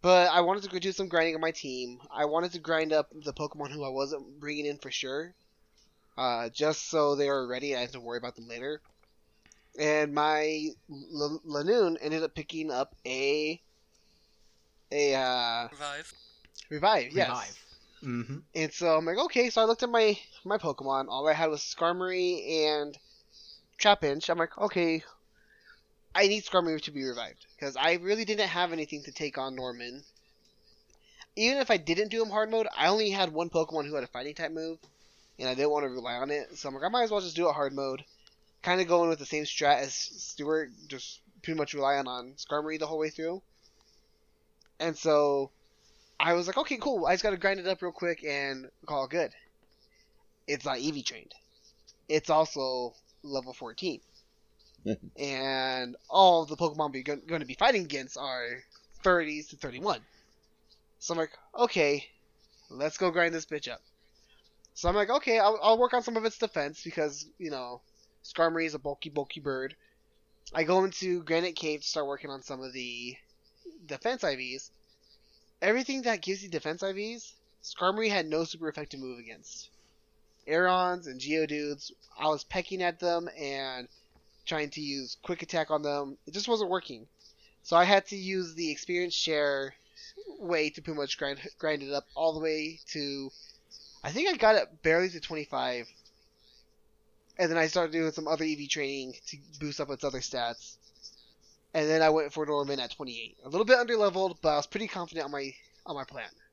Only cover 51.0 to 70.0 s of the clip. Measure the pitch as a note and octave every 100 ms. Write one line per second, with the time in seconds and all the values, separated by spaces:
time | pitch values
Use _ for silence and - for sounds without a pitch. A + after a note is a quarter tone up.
51 | B2 A#2 - - _ _ - _ - -
52 | _ D#3 - D#3 D#3+ D3 C3 B2+ B2 -
53 | _ _ D3 C#3 B2+ B2+ B2 A2 F#3 D3
54 | _ - _ _ _ _ _ _ - G#2+
55 | - - C#3 C3+ C3+ C3 C3 C3 B2 B2
56 | - F#3 F#3+ E3+ D#3 D3+ E3+ D3+ D3+ C3
57 | C3 D3 D#3 D#3+ C3+ C3 A#3 A#3 E3+ C#3+
58 | C3 - C3+ B2+ A#2+ A#2+ - - _ -
59 | G3 F3+ D#3 D3+ D3+ D3+ C#3+ B2+ F3 C3
60 | - _ _ _ _ _ _ - _ _
61 | - E3+ D#3+ - - - A#3+ G3 D3+ C#3+
62 | - _ _ _ _ _ _ B2 D3 -
63 | F#3 E3+ E3+ E3 D#3 D3+ C3 A#2+ _ _
64 | _ _ _ _ _ _ _ - F3 G3
65 | G3+ C4 - A3+ G#3 A3 F3+ A3+ B3 B3
66 | A#3 A3+ A3 - A3 - D3 D#3 - D#3+
67 | D3+ C#3+ - _ F3 C#3 B2 B2 _ _
68 | _ _ - - E3 E3 E3 D3 C#3 C#3
69 | D#3+ D3 C#3 - C#3+ C3 C3+ - _ _